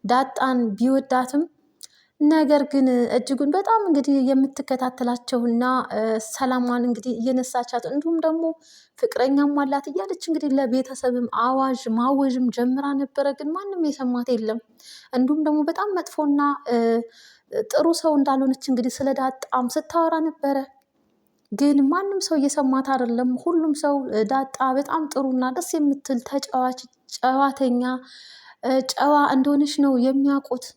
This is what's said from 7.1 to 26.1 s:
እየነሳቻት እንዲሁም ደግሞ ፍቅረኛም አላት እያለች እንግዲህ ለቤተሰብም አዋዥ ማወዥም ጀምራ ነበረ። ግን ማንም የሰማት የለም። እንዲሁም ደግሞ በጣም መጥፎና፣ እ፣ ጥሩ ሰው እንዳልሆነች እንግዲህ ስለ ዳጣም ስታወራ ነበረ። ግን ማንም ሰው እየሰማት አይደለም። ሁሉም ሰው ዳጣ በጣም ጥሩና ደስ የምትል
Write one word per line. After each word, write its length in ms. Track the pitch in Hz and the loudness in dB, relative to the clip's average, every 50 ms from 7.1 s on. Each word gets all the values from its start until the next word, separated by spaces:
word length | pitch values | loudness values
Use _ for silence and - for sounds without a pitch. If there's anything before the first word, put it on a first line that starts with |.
| 233 | -6
እየነሳቻት 680 | 226 226 262 254 254 254 247 - 254 240 - - 233 - | -2 -2 0 0 0 -2 -2 -4 -4 -4 -2 -6 -6 -4
እንዲሁም 300 | 165 262 294 - 330 330 320 | -4 -4 -4 -2 -2 -2 0
ደግሞ 260 | 320 320 320 330 330 330 320 _ _ _ - - _ _ _ - | 0 0 0 0 -2 -4 -4 _ _ _ -20 -20 _ _ _ -4
ፍቅረኛም 540 | - - - - 254 269 277 277 285 285 285 285 | -4 -2 0 0 0 2 4 4 2 2 2 0
አላት 280 | 285 269 277 277 277 | 0 0 -2 -4 -4
እያለች 360 | 311 277 370 392 381 370 - - | -6 -6 -6 -6 -6 -8 -10 -4
እንግዲህ 260 | 330 330 302 302 294 | -4 -4 -2 0 0
ለቤተሰብም 760 | 269 269 277 233 240 262 254 - 262 - - 254 247 247 240 220 - - | 0 0 0 0 0 -2 -2 -4 -8 -4 -2 -2 -2 -2 -4 -4 -2 -2
አዋዥ 440 | 226 254 262 269 269 269 254 240 - 233 | 0 0 2 0 0 0 -2 -4 -4 -2
ማወዥም 540 | 220 226 240 262 277 269 277 269 247 254 254 240 | -2 0 2 2 2 2 2 0 0 0 0 0
ጀምራ 360 | - 247 240 254 254 277 285 285 285 | 0 0 0 0 0 -2 -2 -2 -2
ነበረ። 320 | 269 277 269 _ - 277 277 | -2 -4 -4 _ -2 -2 -2
ግን 180 | 262 - 294 294 | -2 -4 -6 -6
ማንም 300 | 330 370 403 403 392 359 320 | -6 -6 -8 -8 -4 -2 -2
የሰማት 460 | 294 - - 269 247 247 247 240 - | -2 -2 -2 -4 -4 -2 -4 -2 -2
የለም። 300 | 247 220 220 214 220 226 - _ _ _ - - - - - _ | -2 -2 0 -2 -4 -4 -8 _ _ _ -20 -20 -20 -20 -18 _
እንዲሁም 300 | - 254 254 254 302 311 | 0 0 2 2 2 0
ደግሞ 160 | 302 302 302 302 294 | 0 0 2 2 0
በጣም 260 | 311 320 - 403 415 381 | 0 -2 -4 -4 -2 -4
መጥፎና፣ 460 | 359 320 - - - 302 294 285 285 285 285 285 277 - | -4 -6 -6 -4 -2 0 2 2 2 2 0 0 -2 -4
እ፣ 120 | - 240 233 233 226 226 233 233 - _ - - - _ _ _ _ - 214 214 | -2 0 2 2 2 2 0 -2 -6 _ -20 -20 -20 _ _ _ _ -4 -4 -4
ጥሩ 220 | - - - 311 330 330 | 0 0 2 2 2 0
ሰው 180 | 330 - 320 | 2 0 2
እንዳልሆነች 520 | 302 285 269 - 269 262 269 262 262 262 - | 2 2 2 2 2 2 2 0 0 -2 -2
እንግዲህ 260 | - 262 233 240 254 | -2 -2 0 0 -2
ስለ 160 | - - 277 269 269 | -4 -2 -2 -2 -2
ዳጣም 520 | 269 262 262 262 262 - - - 262 254 247 | 0 -2 -4 -4 -6 -8 -4 -2 -2 -2 -2
ስታወራ 440 | - 311 302 - - 339 330 330 330 320 | -4 -6 -6 -2 -2 0 0 2 0 0
ነበረ። 360 | 311 320 302 _ - 277 277 269 269 - _ _ _ _ _ _ _ _ _ _ _ _ _ _ _ _ | -2 -4 -4 _ -4 -2 -2 -2 -4 -6 _ _ _ _ _ _ _ _ _ _ _ _ _ _ _ _
ግን 240 | 208 202 285 285 285 277 277 | -2 2 2 4 6 6 4
ማንም 360 | 269 330 370 392 392 403 381 | 4 2 0 0 -2 -4 -4
ሰው 140 | - - 330 | -2 0 0
እየሰማት 500 | 294 269 285 - 302 277 262 262 269 262 277 | 2 2 2 0 0 0 2 2 0 0 0
አይደለም። 420 | 269 254 247 233 233 233 254 254 254 247 | 0 0 0 0 0 0 0 0 -2 0
ሁሉም 360 | - 339 339 330 311 311 294 | -2 0 0 2 2 0 0
ሰው 180 | 302 - 294 285 285 262 247 214 214 220 | 0 0 0 0 0 -2 -2 0 0 0
ዳጣ 320 | 208 262 269 269 269 - - 262 262 254 | 2 0 -2 -2 -4 -4 -2 0 0 0
በጣም 280 | 269 285 277 - 330 311 285 | 0 -2 -2 -4 -4 -4 -4
ጥሩና 360 | - 269 269 262 262 254 254 254 | -4 -2 -2 0 0 0 -2 -2
ደስ 160 | 262 359 339 - | -2 -4 -6 -4
የምትል 460 | - 330 294 285 277 277 _ - | -2 0 2 2 0 0 _ -4